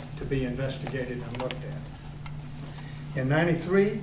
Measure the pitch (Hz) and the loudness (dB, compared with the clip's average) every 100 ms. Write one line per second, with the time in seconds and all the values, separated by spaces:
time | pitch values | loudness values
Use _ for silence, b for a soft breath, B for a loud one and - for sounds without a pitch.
0 | - - 139 139 127 123 135 - - 135 | -10 -8 -2 0 2 0 -2 -2 -4 -4
1 | 123 123 120 117 131 - - - - - | -4 -4 -4 -4 -2 -4 -6 -6 -8 -10
2 | - - - - - - - - - - | -10 -10 -8 -8 -8 -8 -8 -10 -10 -8
3 | - 143 131 151 170 160 180 196 202 220 | -4 0 4 6 6 4 6 6 6 4